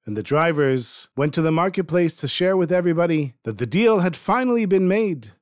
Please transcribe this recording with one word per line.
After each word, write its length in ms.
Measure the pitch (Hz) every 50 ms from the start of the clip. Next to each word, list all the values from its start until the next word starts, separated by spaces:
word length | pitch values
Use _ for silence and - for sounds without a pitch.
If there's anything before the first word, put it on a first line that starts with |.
| -
And 100 | 107 104
the 80 | 107 104
drivers 840 | - 139 151 165 170 160 147 143 135 131 127 120 - - - - - -
went 160 | 135 143 151 -
to 80 | 170
the 100 | 160 160
marketplace 640 | 156 160 175 196 175 196 180 147 156 180 175 160 -
to 100 | - -
share 280 | 135 - - 180 185 190
with 160 | 185 175 156
everybody 640 | 180 180 175 175 165 165 170 170 165 156 147 131 - _ -
that 140 | 113 107
the 80 | 95 120
deal 360 | 113 123 185 233 226 220 196
had 140 | 175 185 156
finally 500 | - - - 208 247 254 254 240 233 220
been 220 | 185 196 190 185
made 440 | 180 190 220 226 196 170 131 107 107 - _